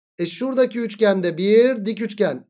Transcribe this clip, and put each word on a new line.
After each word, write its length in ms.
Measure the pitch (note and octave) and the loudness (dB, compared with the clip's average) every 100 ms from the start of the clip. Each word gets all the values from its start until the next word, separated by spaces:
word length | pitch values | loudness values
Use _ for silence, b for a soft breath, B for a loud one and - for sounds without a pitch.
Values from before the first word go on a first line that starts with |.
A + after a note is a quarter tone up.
| _ - | _ -8
E 60 | F3 | -8
şuradaki 540 | - B3+ C4 B3 A#3+ | -4 -4 0 0 0
üçgende 580 | A#3 G#3+ G#3+ F#3+ F3 D#3+ | -6 0 2 2 0 -2
bir 480 | F#3+ A3 B3 A#3+ G3 | 2 4 4 2 -4
dik 160 | G3+ | -6
üçgen. 460 | A3 G#3 F#3 B2+ - | -6 -2 -4 -4 -12